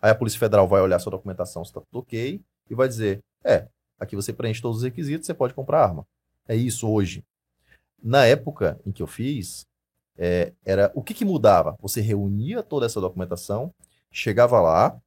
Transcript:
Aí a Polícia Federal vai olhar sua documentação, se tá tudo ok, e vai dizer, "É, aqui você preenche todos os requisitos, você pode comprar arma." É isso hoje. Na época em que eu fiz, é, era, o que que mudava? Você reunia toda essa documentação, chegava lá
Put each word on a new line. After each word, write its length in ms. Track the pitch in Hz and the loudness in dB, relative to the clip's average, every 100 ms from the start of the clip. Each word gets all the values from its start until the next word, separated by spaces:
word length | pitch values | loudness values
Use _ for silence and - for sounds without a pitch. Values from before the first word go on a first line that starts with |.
Aí 80 | 107 | 4
a 40 | 107 | 4
Polícia 240 | 113 - | 2 -2
Federal 260 | 113 104 95 | 2 4 6
vai 140 | 98 | 6
olhar 180 | 95 90 | 4 2
sua 120 | 107 | -2
documentação, 540 | 95 101 92 87 - 82 | -10 -10 -8 -8 -8 -12
se 80 | |
tá 80 | - | -16
tudo 180 | - 117 | -14 -16
ok, 380 | 127 113 123 196 _ _ _ | -10 -8 -8 -10 _ _ _
e 60 | 113 | -2
vai 120 | 131 | 0
dizer, 340 | 113 110 98 _ _ | 0 -2 -4 _ _
"É, 240 | - - - _ _ _ | 0 0 0 _ _ _
aqui 160 | 98 98 | -12 -8
você 160 | - | -8
preenche 300 | - 117 110 | -6 -6 -4
todos 160 | 120 113 | -6 -4
os 60 | |
requisitos, 420 | 127 120 143 156 - | -6 -6 -6 -6 -8
você 80 | |
pode 200 | 165 123 | -4 -4
comprar 300 | - 135 151 | -4 -2 2
arma." 240 | 123 82 - _ _ _ _ | 2 0 -12 _ _ _ _
É 80 | 113 | -2
isso 320 | 123 113 110 | -2 -2 -2
hoje. 360 | 107 95 - - _ _ _ _ _ _ _ | 0 0 -4 -18 _ _ _ _ _ _ _
Na 240 | 113 131 123 | 0 4 6
época 540 | 143 120 - 90 73 - | 4 0 -4 -4 -4 -10
em 60 | |
que 100 | 98 | -10
eu 40 | 80 | -10
fiz, 600 | - 120 143 90 - - _ _ _ _ _ | -8 -6 -6 -8 -14 -20 _ _ _ _ _
é, 360 | 87 90 85 _ - | -2 0 -2 _ -2
era, 240 | 95 101 - | 2 2 0
o 80 | |
que 100 | - | -10
que 120 | 214 202 | -6 -2
mudava? 500 | 170 110 92 80 - | 2 4 4 2 -4
Você 180 | 95 117 | -8 -4
reunia 640 | 107 101 101 101 123 233 | -2 -2 -2 -4 -4 -8
toda 220 | - 147 117 | -6 -4 -4
essa 160 | 110 | -4
documentação, 720 | 92 90 90 90 - 101 175 _ _ _ _ | -6 -6 -8 -8 -8 -8 -8 _ _ _ _
chegava 520 | - - 107 120 120 | -8 -4 2 4 6
lá 360 | 85 80 120 - | 4 4 2 0